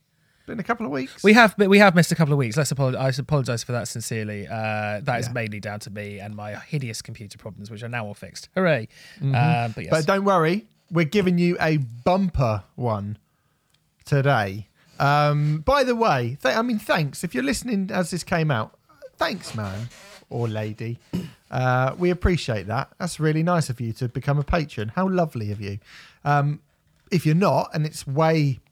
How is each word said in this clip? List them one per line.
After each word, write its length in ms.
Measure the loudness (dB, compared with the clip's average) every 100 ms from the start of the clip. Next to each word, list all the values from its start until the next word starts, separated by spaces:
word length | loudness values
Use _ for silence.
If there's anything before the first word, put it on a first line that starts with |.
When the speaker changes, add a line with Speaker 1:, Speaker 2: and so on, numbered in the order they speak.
| _ _ _ _ -12
Speaker 1:
Been 140 | -8
a 40 |
couple 220 | -6 -4 -4
of 60 |
weeks. 300 | -4 -6 0
Speaker 2:
We 120 | 6
have, 200 | 8 8 6
we 200 | 6 8
have 160 | 8
missed 160 | 6 2
a 40 |
couple 180 | 2 2
of 60 | 2
weeks. 180 | 0 0
Let's 160 | -2
apolo-, 240 | 0 0 0
I 120 | -2
apologise 520 | -2 -2 0 0 -4
for 100 | -4
that 140 | -6 -6
sincerely. 600 | -8 -8 -6 -6 -8 -8
Uh, 520 | -6 -4 -2 -4 -4
that 180 | -2 -2
is 60 | -2
Speaker 1:
Yeah. 60 |
Speaker 2:
mainly 260 | -4 -4 -6
down 180 | -8 -10
to 100 | -10
me 300 | -12 -10 -10
and 140 | -12
my 200 | -10 -10
hideous 480 | -12 -6 -6 -4 -8
computer 340 | -12 -14 -14 -14
problems, 340 | -14 -14 -14
which 120 | -12
are 60 | -8
now 180 | -6 -8
all 80 |
fixed. 340 | -12 -16 -18 -8
Hooray. 340 | 0 2 2 -2 -14 -20 -6
Speaker 1:
Mm-hmm. 180 | 0
Speaker 2:
Um, 380 | 4 4 4 0
but 120 | -4
yes. 60 | -2
Speaker 1:
But 160 | 0 2
don't 180 | 2
worry, 400 | 4 4 4 0 -4 _ -4
we're 140 | 0
giving 320 | 2 2 4 4
you 220 | 2 2
a 160 | 2 2
bumper 840 | -2 -2 0 2 2 0 0 0 -6 -6
one 420 | -2 -2 -4 -10 _ _ _ _ _ _ _ _ -2
today. 640 | 2 4 2 0 -4 -12 _ _ -2
Um, 600 | 2 4 2 2 0 0 2
by 180 | 2
the 100 | 2
way, 440 | 2 2 2 0 -2
th-, 140 | 0 0
I 60 |
mean, 160 | 0 -2
thanks. 440 | 0 0 0 -4
If 100 | -6
you're 100 | -4
listening 460 | -2 -2 -2 -2 -2
as 180 | -2 -2
this 140 | -4
came 260 | -2 0 2
out, 280 | 0 -2 _ _ _ -12 -4
thanks, 360 | -4 -4 -8
man 360 | -8 -6 -8 -10 -14 -20 -20 -10
or 180 | -4 -4
lady. 500 | -4 -6 -6 -8 -10 _
<clears throat> 160 | -8 -8 -14 -8
Uh, 440 | -2 2 2 0 0
we 140 | 0
appreciate 560 | 2 2 2 0 -4 -4
that. 240 | -4 -6 -6
That's 200 | -8 -2
really 240 | 0 2
nice 280 | 2 2 0
of 100 | -4
you 140 | -6
to 120 | -4 -6
become 280 | -4 -2 0
a 40 |
patron. 500 | 0 0 -2 -6 -6
How 140 | -2 0
lovely 420 | 0 0 -2 -6
of 120 | -6
you. 160 | -6 -8 -12 -20 -20 _ 0
Um, 340 | 2 2 -2 _ _ _ _ -2
if 140 | 0
you're 100 | 4
not, 360 | 4 4 2 0
and 140 | -2 -4
it's 200 | -6 -4
way, 540 | 2 2 4 2 0 _